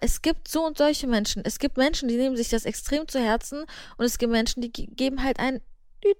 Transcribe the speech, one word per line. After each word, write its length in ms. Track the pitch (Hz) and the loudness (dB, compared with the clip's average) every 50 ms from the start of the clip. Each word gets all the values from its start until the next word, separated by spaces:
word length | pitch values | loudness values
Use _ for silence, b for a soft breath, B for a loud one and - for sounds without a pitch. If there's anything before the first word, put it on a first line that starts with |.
es 200 | - 240 - - | 2 2 0 2
gibt 280 | - 311 - - - - | 2 0 0 0 -2 -4
so 160 | - 311 320 | -2 -2 0
und 120 | 320 294 - | 0 2 2
solche 300 | 294 294 294 - - 254 | 4 4 2 2 0 0
Menschen. 340 | 233 214 208 - - 208 - | 2 2 2 0 -2 -4 -4
Es 120 | - - - | -4 -4 -2
gibt 200 | - 285 - 254 | -2 -2 2 4
Menschen, 320 | 262 294 - - 285 240 | 4 4 4 2 0 0
die 80 | 233 240 | 0 2
nehmen 180 | 254 269 262 | 2 2 0
sich 140 | 233 233 - | 0 -2 0
das 160 | 233 226 - | 0 -2 0
extrem 420 | - 220 - - - 269 294 320 - | -2 -6 -6 -4 -2 -2 -2 -2 -2
zu 100 | - 269 | -2 0
Herzen 460 | 240 214 220 233 - - 277 294 311 B B B B B B B | 2 2 2 0 0 -4 -8 -10 -10 B B B B B B B
und 60 | 233 | -2
es 120 | 240 - - | 0 0 0
gibt 120 | 240 233 233 | 0 2 2
Menschen, 280 | 226 220 - - 254 | 2 2 2 0 -2
die 120 | 240 233 - | -4 -6 -6
ge-, 140 | - 220 - | -6 -8 -6
geben 360 | - - 262 269 269 262 254 | -4 -2 0 0 0 0 0
halt 160 | 269 247 - | 0 0 0
einen 220 | 240 254 262 226 - - - - - - - - - | 0 -2 -2 -4 -6 -12 -18 -20 -20 -20 -8 0 2
Düt 140 | 403 403 - | 2 2 2